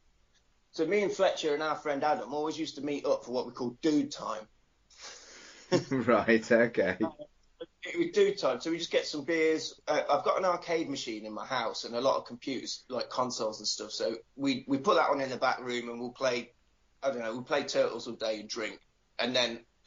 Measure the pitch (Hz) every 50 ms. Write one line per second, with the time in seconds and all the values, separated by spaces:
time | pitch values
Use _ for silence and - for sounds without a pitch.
0 | _ _ _ _ _ _ _ _ _ _ _ _ _ _ - - 160 156 196 208
1 | 202 175 - - 190 175 - - 165 156 147 147 156 156 147 147 - 151 143 139
2 | 151 151 147 - - - 143 147 151 156 151 156 160 - - 143 135 147 143 131
3 | - 147 135 - - 123 120 127 110 120 127 - 127 123 123 - - 160 151 147
4 | 131 - - - 107 107 110 107 107 - _ _ _ _ _ _ _ _ - -
5 | - - - - - - - - - - - - - - 180 165 - - 139 131
6 | 110 120 117 104 95 110 113 110 110 - 120 113 120 117 - 113 98 92 92 -
7 | - - - - - - _ _ _ _ _ - - - _ _ - - - 170
8 | 165 - - 202 196 196 - - 160 135 123 120 - 165 165 165 165 - - 170
9 | - - - 151 139 139 165 160 160 160 156 151 - - - - - - 151 143
10 | - - 180 - - - - - 190 185 175 175 - - 170 165 156 139 139 135
11 | - 123 110 107 107 107 107 101 107 - 135 123 117 107 - - - 107 117 120
12 | 127 131 117 - - - 120 123 - 139 131 107 - 107 - - - - 127 120
13 | - - - 135 127 123 120 - 117 107 107 107 107 - - - 110 107 - -
14 | 110 113 113 113 - _ _ 135 139 139 131 117 - - 139 131 135 - 180 165
15 | 151 - 147 139 135 131 127 110 131 127 117 - 127 123 120 120 117 120 120 120
16 | 123 123 123 - 131 127 123 120 - - _ _ _ _ _ _ _ _ _ _
17 | - 113 117 123 117 113 113 127 123 - - 139 127 - - 143 131 101 107 120
18 | - 120 113 - 113 110 110 107 104 107 - 117 107 104 95 - _ _ _ _
19 | _ _ _ - 117 123 127 127 120 117 117 117 - _ _ _ _